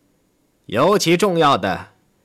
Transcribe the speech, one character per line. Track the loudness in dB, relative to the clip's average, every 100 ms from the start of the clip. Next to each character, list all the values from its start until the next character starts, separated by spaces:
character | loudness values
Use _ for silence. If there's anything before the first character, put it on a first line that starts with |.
| _ _ _ _ _ _ -8
尤 | 0 2 2
其 | 0 0
重 | 0 0
要 | 0 0
的， | -2 -6 -10 _ _ _